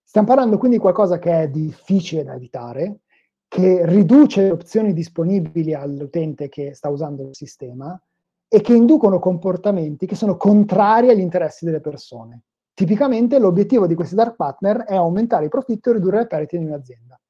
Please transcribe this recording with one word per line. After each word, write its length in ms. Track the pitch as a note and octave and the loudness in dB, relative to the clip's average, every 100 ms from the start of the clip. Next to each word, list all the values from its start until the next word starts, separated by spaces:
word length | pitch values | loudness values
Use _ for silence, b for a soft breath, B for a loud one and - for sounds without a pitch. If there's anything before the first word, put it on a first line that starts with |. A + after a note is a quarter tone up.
Stiamo 260 | _ G#3+ G#3+ | _ 0 4
parlando 300 | C4 A#3+ G3+ | 2 2 0
quindi 200 | B3 A#3 | 0 2
di 40 | |
qualcosa 380 | F#3+ F3+ G3 F3 | 0 0 0 0
che 240 | E3+ E3 | -2 -2
è 60 | D#3 | -2
difficile 760 | C#3+ D#3 - - G3 E3+ D#3+ | -6 -8 -10 -2 -2 -2 -8
da 100 | C3 | -8
evitare, 680 | B2+ B2+ - A#2+ A#2+ F3+ G#3 _ _ _ _ _ | -14 -14 -14 -12 -8 -8 -10 _ _ _ _ _
che 380 | - F#3 F3+ E3+ | 0 2 2 4
riduce 560 | F#3+ E3+ C4+ D4 G3 | 4 6 6 6 4
le 100 | G3 | 0
opzioni 420 | E3 - A3 G#3+ | 0 -4 -2 -2
disponibili 800 | E3 E3 - E3 G3 D#3 E3 D#3 D3+ | -2 -6 -4 -2 -2 -2 -6 -4 -6
all'utente 760 | C#3+ C#3+ C#3+ E3+ D#3+ C3+ C#3+ | -8 -10 -8 -6 -6 -8 -12
che 240 | - C#3+ | -10 -12
sta 160 | C#3+ D3 | -8 -8
usando 320 | C#3+ D3+ C#3+ | -6 -8 -10
il 140 | C3+ C3+ | -14 -16
sistema 680 | C#3 - B2+ B2 C#3 F#3 _ _ _ _ _ | -20 -18 -18 -16 -16 -18 _ _ _ _ _
e 140 | G#3+ | 0
che 140 | G#3 A#3+ | 4 4
inducono 420 | A#3 D#4 G#3 F#3 | 6 6 4 2
comportamenti 880 | F#3 F3 F#3+ F3+ G#3 G3 D3+ D3 F#3 | 0 -2 -4 -4 -2 -2 -4 -8 -8
che 100 | - | -4
sono 220 | G#3+ F3 | -4 0
contrari 720 | G3+ G#3 G#3 F#3 G3+ A3+ B3 | 4 4 4 2 4 4 4
agli 100 | A3 | 4
interessi 460 | F3+ F3+ D#3+ - E3 | 2 -2 -4 -6 -6
delle 160 | D#3 | -6
persone. 640 | D3+ C#3 - A#2 A2+ A#2+ _ _ _ | -6 -12 -18 -20 -20 -20 _ _ _
Tipicamente 680 | - F3 G#3 C#4 A3+ A#3+ C4+ | -4 0 2 0 2 2 4
l'obiettivo 480 | G3+ F3 G3+ B3 F3+ | 2 2 2 2 2
di 80 | E3+ | -2
questi 180 | D#3 | -2
dark 220 | G3 A#3 - | 0 0 -2
partner 480 | D3 - G3 A3 | -8 -4 -2 -2
è 120 | A3+ F#3+ | -2 -2
aumentare 500 | E3+ F#3 A#3 F3+ D3+ | 0 0 -2 -2 -2
il 40 | |
profitto 400 | B3 - G#3+ B3 | -4 -4 -4 -2
e 40 | |
ridurre 260 | A#3 F3+ G3+ | 0 0 -2
le 80 | A#3 | -2
perdite 320 | D#3+ D3+ F3 | -6 -6 -8
di 60 | D#3 | -8
un'azienda. 540 | D3 B2+ A#2+ _ C3 _ | -10 -14 -20 _ _ _